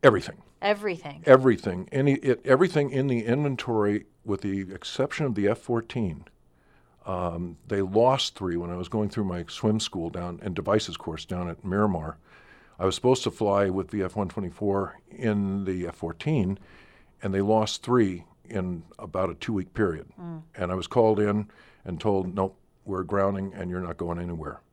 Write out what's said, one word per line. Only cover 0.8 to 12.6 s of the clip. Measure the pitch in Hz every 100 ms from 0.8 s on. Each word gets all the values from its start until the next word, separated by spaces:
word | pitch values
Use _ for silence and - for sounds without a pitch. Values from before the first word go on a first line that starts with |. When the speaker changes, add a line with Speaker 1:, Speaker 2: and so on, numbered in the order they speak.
| 208 165 151 143 -
Speaker 1:
Everything. | 131 131 107 - 90 92
Any, | 135 143 139
it, | 139 120 -
everything | 131 180 156 143
in | 160 143
the | 120 110
inventory, | 131 147 131 - 110 104 104 - _
with | - 98
the | 104 98 92
exception | 95 - - 139 - 147
of | 104
the | 101
F | 117
fourteen. | - 117 113 127 101 76 - _ _ _ _ _ _ _ -
Um, | 92 90 85 87 82 -
they | 101
lost | 95 101 123 131 - -
three | 95 85
when | 87
I | 90
was | 90
going | 110 104
through | 113 98
my | 87 85
swim | - 110 107
school | - 92 82
down | 87 87 87
and | 101 85
devices | 78 107 - 82
course | - 80 -
down | 90 90
at | 82
Miramar. | 95 98 104 85 78 - _ - - -